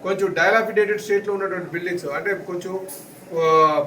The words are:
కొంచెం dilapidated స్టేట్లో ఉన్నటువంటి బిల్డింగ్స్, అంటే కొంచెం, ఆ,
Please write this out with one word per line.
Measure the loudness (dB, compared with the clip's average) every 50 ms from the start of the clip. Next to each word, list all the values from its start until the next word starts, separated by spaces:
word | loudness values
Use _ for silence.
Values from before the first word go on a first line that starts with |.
| -2
కొంచెం | -4 -2 0 -2 -2
dilapidated | 2 2 4 4 4 4 2 2 2 2 2 2 0 -4
స్టేట్లో | -2 0 0 0 0 -2 -4
ఉన్నటువంటి | -2 -2 -4 -4 -6 -8 -6
బిల్డింగ్స్, | -8 -6 -6 -4 -6 -6 -6
అంటే | -6 -6 -4 -2 -2 -4
కొంచెం, | -4 -4 -8 -8 -8 -8 -6 -8 -8 -8 -10 -14 -16 -16 -18 -20 -20 -18 -8 -2 0
ఆ, | 2 4 6 6 6 6 4 2 0